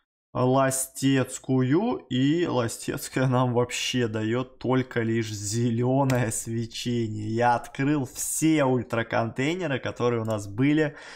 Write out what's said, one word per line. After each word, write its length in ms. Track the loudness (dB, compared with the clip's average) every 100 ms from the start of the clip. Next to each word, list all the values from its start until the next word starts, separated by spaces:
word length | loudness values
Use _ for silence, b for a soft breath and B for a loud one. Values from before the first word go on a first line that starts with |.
| b _ _
Ластецкую. 1700 | 0 2 4 2 0 -6 0 2 2 0 -4 0 2 4 2 2 -4 -4
И 360 | 0 2 2 0
ластецкая 800 | 0 -2 -4 -6 -6 -4 0 2
нам 280 | 2 2
вообще 520 | 2 0 -2 -2 0 0
дает 520 | 0 0 0 -2 -6
только 420 | 0 0 0 -2
лишь 320 | 0 0 -2
зеленое 1000 | -6 -4 -2 0 0 2 2 2 2 0
свечение. 1040 | -4 -4 -6 -6 -6 -4 -2 -2 -4 -4
Я 200 | 2 2
открыл 500 | 2 -2 -4 0 0
все 600 | -2 -6 -6 0 2 4
ультраконтейнеры, 1120 | 4 2 0 -4 0 -2 -2 -2 -2 -2 -4 -4
которые 420 | -6 -2 0 0
у 60 | -2
нас 200 | -4 -4
были, 480 | 0 2 2 0 -2 B